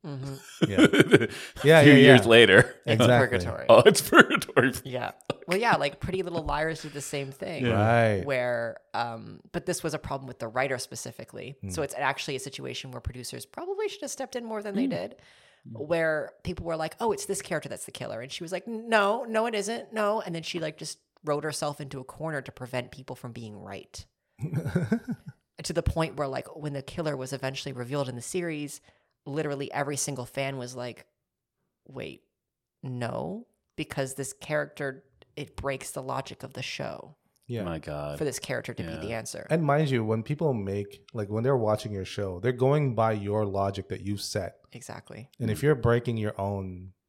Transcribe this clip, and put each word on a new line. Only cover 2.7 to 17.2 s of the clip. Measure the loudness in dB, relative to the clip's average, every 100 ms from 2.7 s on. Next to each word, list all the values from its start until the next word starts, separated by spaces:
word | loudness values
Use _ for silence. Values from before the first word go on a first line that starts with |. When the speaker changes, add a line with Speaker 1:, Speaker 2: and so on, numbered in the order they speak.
| 0 0
Speaker 1:
It's | 4
Speaker 2:
Exactly. | 6 6 4 0
Speaker 1:
purgatory. | -2 -4 10
Speaker 3:
<laughs> |
"Oh, | 10 10
it's | 6 6
purgatory." | 8 8 6 2 2 2 0
Speaker 1:
Yeah. | -8 -6 -6 -10 -12 -12 -4
Well, | 0
yeah, | 2 2
like, | 0 -4
Pretty | -6 -4
Little | -4 -6
Liars | -4 -4 -4 -6
did | -10
the | -10
same | -8 -8 -8
thing. | -10 -10 -4 0
Speaker 3:
Yeah. | 2 4 4 4 2
Speaker 2:
Right. | 0
Speaker 1:
Where, | -2 -2 -2 -4 -10 _
um, | -6 -6 -8 -14 -18 -10
but | -8 -6
this | -4
was | -4
a | -6
problem | -8 -10 -10
with | -10
the | -8
writer | -4 -2 -4
specifically. | -6 -10 -12 -14 -16 -14 -14 -12 -8
So | -4
Speaker 2:
Mm. |
Speaker 1:
it's | -4 -2
actually | -2 -2 -6 -8
a |
situation | -8 -10 -10 -10 -12
where | -12
producers | -10 -10 -12 -12 -14
probably | -12 -8 -4 -6
should | -6
have | -10
stepped | -8 -8 -8
in |
more | -8 -8
than | -4
they | -2 -2
Speaker 3:
Mm. |
Speaker 1:
did, | -2 -6 -12 -20 -20 _ _ -16
Speaker 3:
Mm. | -12 -2
Speaker 1:
where | 0 2 -2 -4 -10
people | -10 -8 -6
were | -4
like, | -4 -4
"Oh, | -4
it's | -2